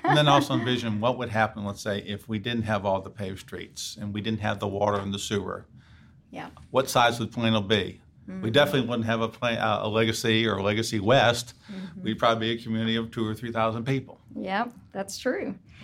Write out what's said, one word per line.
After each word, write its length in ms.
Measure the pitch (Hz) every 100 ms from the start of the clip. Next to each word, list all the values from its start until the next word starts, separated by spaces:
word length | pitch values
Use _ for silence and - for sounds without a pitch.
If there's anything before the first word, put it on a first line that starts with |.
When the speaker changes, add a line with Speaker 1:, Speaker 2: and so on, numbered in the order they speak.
| -
Speaker 1:
and 120 | 147
then 100 | 147
Speaker 2:
<laughs> 80 | 143
Speaker 1:
also 200 | 139 131
envision 440 | 113 123 117 104
what 180 | 117 123
would 100 | 120
happen, 340 | 110 107 110 101
let's 160 | 101
say, 180 | 110 101
if 280 | 98 101 -
we 120 | 110
didn't 240 | 101 117
have 220 | 104 104 98
all 160 | 95
the 80 | 95
paved 280 | - 98 95
streets 580 | - 90 82 - - -
and 140 | 104
we 80 | 101
didn't 200 | 107 110
have 180 | 104 104
the 80 | 104
water 300 | 98 104 101
and 160 | 98
the 60 | 98
sewer. 480 | - 104 95 92 - - - - - - _
Speaker 2:
Yeah. 160 | - - - -
Speaker 1:
What 180 | - -
size 300 | 131 120 120
would 120 | 113
Plano 300 | - 113 110
be? 380 | 101 110 95 95 _ _ -
We 80 | -
Speaker 2:
Mm-hmm. 160 | 110
Speaker 1:
definitely 360 | 113 147 143 117
wouldn't 180 | 120 110
have 140 | 113
a 80 | 113
Pla-, 220 | - 120
uh, 320 | 113 110 104
a 60 | 107
Legacy 580 | 110 113 110 120 110 113
or 80 | 98
a 80 |
Legacy 380 | 98 107 110 110
West. 520 | 98 135 113 120 - - -
Speaker 2:
Mm-hmm. 340 | 190 185 -
Speaker 1:
We'd 140 | 95 113
probably 380 | 120 113 110 117
be 40 |
a 20 |
community 320 | 117 110 113 113
of 160 | 113
two 160 | 117 107
or 80 | 110
three 160 | 117
thousand 320 | 113 110 113
people. 340 | 120 135 104 - -
Speaker 2:
Yep, 380 | - 196 196 240 - -
that's 240 | 196 196 -
true. 380 | 254 359 302 190 - -